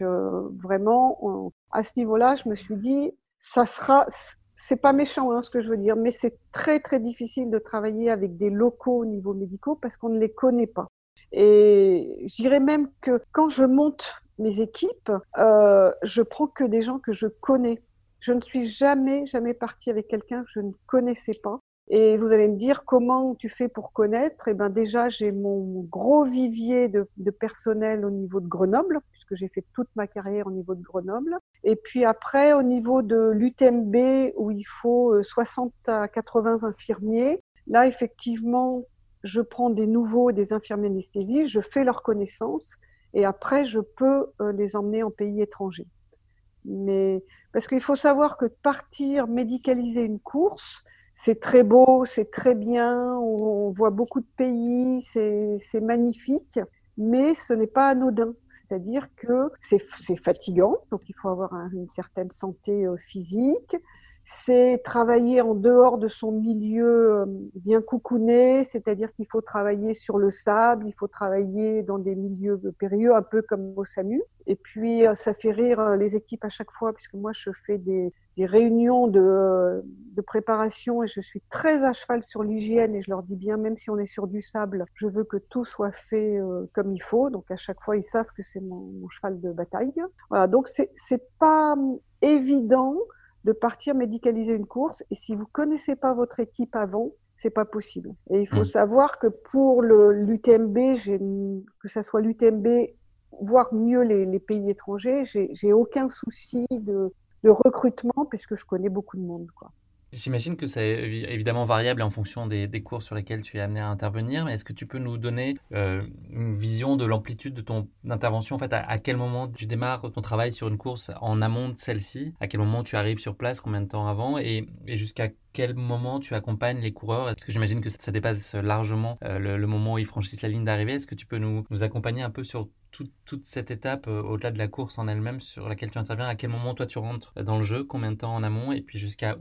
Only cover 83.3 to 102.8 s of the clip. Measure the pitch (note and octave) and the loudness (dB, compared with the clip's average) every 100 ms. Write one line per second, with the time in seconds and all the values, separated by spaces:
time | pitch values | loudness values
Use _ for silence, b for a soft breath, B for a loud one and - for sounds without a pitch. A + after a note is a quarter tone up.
83.3 | F#3+ G3+ G#3+ A3 A3 - G#3 G3+ - G3 | -8 -4 -4 -4 -6 -6 -6 -6 -8 -8
84.3 | G#3 - A3 G#3 F#3+ F3 - G#3+ G3+ A3 | -8 -8 -6 -4 -6 -8 -6 -6 -4 -4
85.3 | G3 - B3 A#3 - G3+ - - A3 G#3+ | -6 -6 -8 -8 -6 -6 -6 -6 -2 -2
86.3 | G3+ F#3+ F3+ F#3 - G3 F#3 - A3+ C#4 | -2 -4 -6 -6 -4 -4 -4 -2 0 0
87.3 | G#3+ - F#3 - F#3 - G#3 G3 A3+ A3 | -2 -10 -12 -10 -10 -2 -4 -2 -4 -4
88.3 | - F#3+ F#3+ F#3+ F3+ F#3+ F#3+ F3+ - G3+ | -10 -16 -12 -12 -14 -14 -16 -16 -10 -8
89.3 | F#3 F3 E3+ F3 G3+ C4 E4 F#4 _ b | -6 -8 -8 -8 -4 -4 -4 -8 _ b
90.3 | G#3 F#3 A#3+ C4 - C4+ - - B3 - | 2 4 2 0 -4 -4 -4 -4 -4 -4
91.3 | - D#4 D#4 D4+ D4 C4+ B3+ _ - C#4+ | 2 4 4 2 0 -2 -6 _ 0 4
92.3 | D4 C4 C#4+ A3 B3+ C4 D#4+ A#4 b b | 4 4 2 4 2 2 -2 -6 b b
93.3 | b G#3 A3 A#3 - D4 C4+ A#3 A#3 A#3+ | b -2 0 0 -2 -2 -2 -2 -2 -2
94.3 | A3+ A3 A3 G3 A#3+ D#4 - - G3+ - | 0 -2 -2 -4 -4 -4 -4 -12 -12 -8
95.3 | G#3 G#3+ - D4+ D4+ - C4 C4 A#3+ A#3+ | -8 -6 -4 -2 -2 -4 -2 0 0 -2
96.3 | - A3+ - A#3+ A3+ G3 G#3 B3 - _ | -4 -8 -4 -6 -4 -4 -4 -6 -10 _
97.3 | _ A3+ A3 G#3+ G#3+ - F3+ - F#3 - | _ -4 -2 -4 -6 -10 -14 -14 -16 -2
98.3 | G3 G3+ G#3+ G#3+ A3 G3+ B3 C#4+ - A3 | -2 0 0 2 2 4 4 4 2 -2
99.3 | - - C4+ C4+ B3 A#3 G#3+ G#3 G#3 G#3 | -2 -2 2 6 6 8 10 10 6 2
100.3 | A3 B3 A3+ A3+ G#3 C4 B3 G3+ G3 G3 | 2 6 6 6 2 2 2 0 -2 -2
101.3 | G3 G3 G3 G3+ _ G3+ A3 G#3 A3 A3 | -4 -4 -8 -12 _ -10 -8 -2 0 0
102.3 | A3+ A3+ A3 A3 A#3+ | 4 4 4 2 2